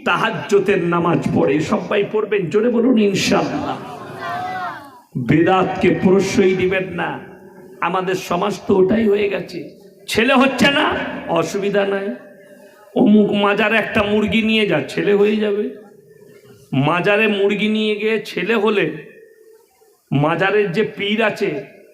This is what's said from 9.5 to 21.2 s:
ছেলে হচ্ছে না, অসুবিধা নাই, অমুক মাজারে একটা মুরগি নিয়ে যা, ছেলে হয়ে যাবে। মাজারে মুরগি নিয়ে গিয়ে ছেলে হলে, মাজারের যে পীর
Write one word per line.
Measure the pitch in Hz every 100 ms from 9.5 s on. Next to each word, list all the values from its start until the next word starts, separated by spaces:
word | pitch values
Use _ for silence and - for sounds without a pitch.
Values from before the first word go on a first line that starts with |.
| 170 - - - - -
ছেলে | - 247
হচ্ছে | 269 269 - 285
না, | 285 311 - - - -
অসুবিধা | 170 160 196 202 202 196
নাই, | 196 196 247 - - - - - - - -
অমুক | 208 214 196
মাজারে | 202 202 208 214 220
একটা | 202 220
মুরগি | 208 208 202 220
নিয়ে | 220 220 202
যা, | 151 135
ছেলে | - 165
হয়ে | 202 208 214
যাবে। | 208 202 240 - - - - - - - - - -
মাজারে | 135 147 175 190 208 220
মুরগি | 208 202 208 214
নিয়ে | 220 214 208
গিয়ে | 214 220
ছেলে | 214 - 185
হলে, | 226 214 208 156 - - - - _ - - _ _ _ _ _
মাজারের | 135 151 165 190 208 202
যে | 175
পীর | 220 - 202 214